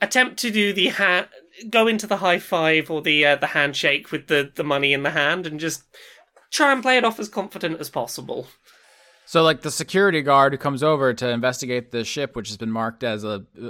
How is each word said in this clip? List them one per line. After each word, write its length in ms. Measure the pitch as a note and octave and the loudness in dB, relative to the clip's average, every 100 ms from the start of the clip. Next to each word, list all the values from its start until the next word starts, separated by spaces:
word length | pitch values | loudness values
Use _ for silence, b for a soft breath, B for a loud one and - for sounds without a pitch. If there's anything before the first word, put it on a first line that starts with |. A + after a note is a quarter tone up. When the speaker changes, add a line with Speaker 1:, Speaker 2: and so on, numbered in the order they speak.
Speaker 1:
attempt 360 | G3+ B3+ B3+ - | -2 0 0 -2
to 120 | A#3+ | -2
do 220 | G#3+ G3+ | 0 0
the 160 | F#3+ F3+ | 2 0
ha-, 380 | - G3 F3+ - - _ - A3+ | 2 2 2 -2 -12 _ -18 0
go 180 | A#3 A3+ | 2 2
into 200 | A3 G#3+ | 0 -2
the 100 | G3 | 0
high 220 | F#3 E3+ | 2 0
five 500 | - F3 D#3+ D#3+ D3+ | 0 0 2 2 0
or 120 | D#3 | -4
the, 240 | D#3 D3+ D3 | 0 4 4
uh, 100 | C#3 | 4
the 120 | D3+ | 2
handshake 640 | D#3 C#3+ C#3+ D3+ C#3+ - | 0 0 0 0 0 -4
with 160 | D3+ - | -8 0
the, 240 | D3 C#3 - | 0 0 -4
the 80 | |
money 300 | D3 C#3 C#3 | -2 0 2
in 100 | C#3 | 0
the 80 | C#3+ | 0
hand 340 | D3+ C#3+ F3+ E3 | 0 0 -2 -6
and 140 | D3+ | -6
just 240 | D#3+ - _ B B B B _ - | -6 -8 _ B B B B _ -8
try 200 | - C#4+ | 0 2
and 100 | C4 | 2
play 160 | B3+ B3+ | 2 2
it 80 | A3+ | 2
off 140 | A3 | -2
as 100 | G#3+ | -8
confident 500 | G#3+ F#3 F#3 F3 D#3+ | -8 -8 -6 -6 -6
as 100 | D3+ | -8
possible. 580 | D3 A2+ - B2 B2+ C3 _ b b b b b b b | -8 -8 -10 -10 -10 -10 _ b b b b b b b
Speaker 2:
So, 180 | E3 | 2
like, 180 | D#3+ D3+ | 4 2
the 100 | D3+ | -4
security 500 | - D3+ F#3+ G3+ D#3+ | -8 -2 2 4 2
guard 300 | C#3 C#3 C#3 | 4 6 6
who 60 | C#3 | 2
comes 260 | D3 C3+ | -4 0
over 300 | D3+ D3+ C3 | 2 4 2
to 160 | A#2 B2 | 0 -2
investigate 640 | A#2+ B2+ B2+ B2+ B2 A#2+ | 0 0 -2 -4 -4 -4
the 120 | A#2 | -6
ship, 320 | A2 D3 C3+ B2 | -6 -4 -6 -6
which 140 | G2+ | -10
has 80 | G#2 | -8
been 140 | A2+ | -6
marked 300 | A2+ A2+ A2+ | -2 -4 -4
as 220 | A#2+ G#2+ | -4 -4
a 220 | G#2+ G2+ G2+ - | -4 -8 -10 -16